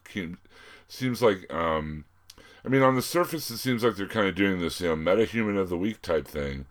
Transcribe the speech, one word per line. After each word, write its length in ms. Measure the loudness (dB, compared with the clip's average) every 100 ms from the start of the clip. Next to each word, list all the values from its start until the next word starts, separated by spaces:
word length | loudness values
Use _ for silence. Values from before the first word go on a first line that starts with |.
came, 340 | -12 -8 -8 -10 _ -20 -20 -20 -20
seems 360 | -6 -4 4
like, 280 | 4 4 -2
um, 540 | -2 0 0 -2 -8 -14 _ -20 -20 -20 -12
I 60 | 0
mean, 140 | 4
on 120 | 4 4
the 60 |
surface, 480 | 0 0 0 -4 -8
it 80 | -6
seems 260 | -2 2
like 120 | 2 0
they're 100 | -2
kinda 260 | 0 0
doing 300 | 2 2 2
this, 180 | -2 -2
you 80 | -2
know, 80 | 0
metahuman 640 | 2 4 2 0 0 0
of 100 | 0
the 80 | -2
week 260 | -2 -4
type 240 | -2 -2 -2
thing. 400 | -6 -6 -6 -12